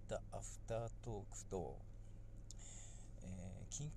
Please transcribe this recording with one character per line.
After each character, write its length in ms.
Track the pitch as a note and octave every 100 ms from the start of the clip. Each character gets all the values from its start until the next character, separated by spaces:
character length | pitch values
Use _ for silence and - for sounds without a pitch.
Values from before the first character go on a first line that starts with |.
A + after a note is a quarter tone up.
| -
た 140 | G#2+ -
ア 80 | G#2
フ 180 | - - -
タ 200 | A2+ A2+
ー 40 | -
ト 240 | A#2+ G#2 G2+
ー 40 |
ク 100 | - -
と、 320 | F#2+ C#2+ C#2 - - - - - - - - - - - - - -
え 440 | F#2 F#2 F2+ F#2+ G2
ー、 60 |
緊 160 | - D3